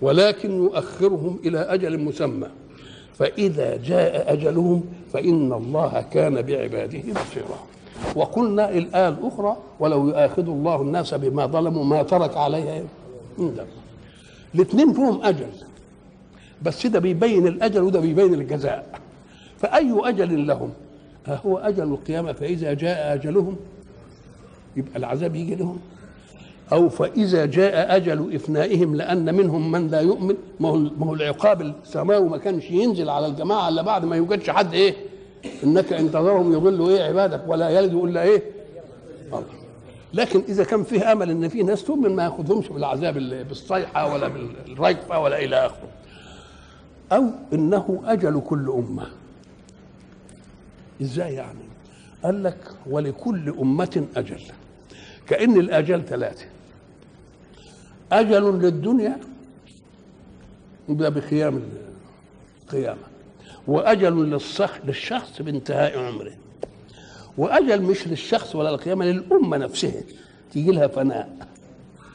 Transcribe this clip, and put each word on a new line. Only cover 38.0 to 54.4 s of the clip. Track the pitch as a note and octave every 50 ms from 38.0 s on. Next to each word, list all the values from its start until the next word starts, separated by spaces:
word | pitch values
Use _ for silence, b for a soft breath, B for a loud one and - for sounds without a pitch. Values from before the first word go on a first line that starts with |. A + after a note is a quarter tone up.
| F3
إلا | F3 F3 E3+
إيه؟" | E3+ G3 G#3+ - - - - - - - - - - - - - - - G2 F#2+ -
الله. | - - - - - - - - - - - - - - - - - E3+
لكن | G#3 A#3+ - - F#3+ - -
إذا | F#3+ G3+ F3
كان | - A#3 G#3+ -
فيه | - A#3+ F#3+ A3 A3+
أمل | A3 G#3 F3+ E3+
إن | D#3+ E3 E3
في | D#3 - A#3 F#3
ناس | F#3+ G#3 G3+ -
تؤمن، | C#4 D#4 D4 A#3+ G3 F#3+
ما | F3 E3+
ياخذهمش | E3+ - - D3+ D#3 G#3+ A3 -
بالعذاب | - D3+ C#3+ D3 C3+ C3 C#3 E3+ E3 C#3+
ال-، | C#3 C3 B2+ C3 B2+ B2
بالصيحة | C#3+ - - - - F#3 - - - - D3 D3+ D3 D3
ولا | C#3 C3+
بالرجفة | C3 C#3 C3 A#2+ A#2 A#2+ C3 C#3+ B2+ B2+ C#3 E3+ F#3 F3 - - - E3+ D#3+
ولا | D3+ C#3 C#3+ D3+ C#3
إلى | C3 C3 C3+ C3
آخره. | - - - - - - - B B B B B B B B B B B B B B B B B B - - - -
أو | F#3 B3 C4 A3 A#3 - - - D#3
إنه | D#3+ D#3 E3+ G3+ F#3+ F3+ G3 F#3 F#3+ -
أجل | A3 A3+ F3 F3+ D3+ D3+ C#3+ - -
كل | D#3+ C#3+ C3+ C3
أمة. | C3+ B2 A#2 G2+ G2+ G2 - - - - - - - - - - - - - - - - - - - - - - - - - - - - - - - - - - - - - - - -
إزاي | C#3 B2+ B2 F3 - D#3 C3+
يعني؟ | C3+ A#2+ A2+ A2 A2+ - - - - B B B B B B B - -
قال | F3+ G3 G3+ F#3+
لك: | F3+ - - - - - - - C3
"ولكل | C#3+ D3+ D3 C#3 - - - A#3+ G#3 F3 D3 D3 E3+ B2+
أمة | C3+ C3 C#3 E3+ F3+ - - E3+ C#3+ - -
أجل". | B2+ - - - -